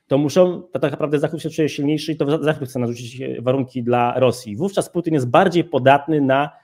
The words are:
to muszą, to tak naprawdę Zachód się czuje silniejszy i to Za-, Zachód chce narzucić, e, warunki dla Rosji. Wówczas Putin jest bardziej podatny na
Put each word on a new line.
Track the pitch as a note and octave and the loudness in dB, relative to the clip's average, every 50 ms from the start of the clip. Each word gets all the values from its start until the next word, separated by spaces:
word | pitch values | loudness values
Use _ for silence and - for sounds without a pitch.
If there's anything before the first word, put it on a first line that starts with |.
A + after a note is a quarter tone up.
| _ | _
to | _ C3+ C3+ | _ 0 0
muszą, | D3 C#3+ - F#3 F3+ F3+ F3 - - | 0 2 4 4 4 4 2 -2 -10
to | - - D3+ | -12 -6 -4
tak | D#3+ D3 | -4 -2
naprawdę | C3+ - D#3 D3 D3+ D3 | -2 -4 -4 -2 -2 -2
Zachód | D#3 D3+ E3 D#3 - | -2 -2 -4 -6 -8
się | D#3 | -6
czuje | D3+ - D#3 C#3+ | -4 -2 -2 -2
silniejszy | - - C#3+ C#3+ D#3 D3+ D3+ - D#3 | -2 -2 -2 -2 -2 -2 -4 -6 -4
i | |
to | D#3 D3+ C#3 | -4 -2 -2
Za-, | D3 D#3 C3 | -2 0 0
Zachód | D3+ D3+ - C3+ B2 | -2 -2 -2 -6 -6
chce | - B2+ | -4 -4
narzucić, | B2 A#2+ A#2+ A#2 B2 A#2 A#2+ B2+ | -4 -4 -4 -8 -10 -14 -14 -12
e, | C3 C3 B2+ A#2+ A#2 | -10 -10 -10 -4 -2
warunki | B2+ B2+ C3+ C3 - - C3 A#2+ | 0 0 0 -2 -4 -6 -6 -2
dla | A#2 B2 A#2+ A#2+ A#2+ B2 B2+ | 0 0 2 0 0 0 2
Rosji. | C3 B2 A#2 - - G#2+ G2+ | 2 2 2 0 -6 -12 -8
Wówczas | G#2 E3 G3 G3 - - - | -6 -6 -4 -2 -4 -4 -4
Putin | - F3 E3+ E3 D#3+ | -4 -6 -4 0 0
jest | D3 B2+ B2 | 0 0 2
bardziej | B2 D#3+ F#3+ F#3+ E3+ F3 D#3 | 4 4 4 4 2 0 0
podatny | - - C3+ B2 C3 C#3 C#3+ C#3 - D#3+ D3+ | 0 -2 2 6 6 6 6 4 0 0 0
na | C#3 C3 C3 C3+ C#3+ D3 - _ | 2 2 2 2 2 -2 -4 _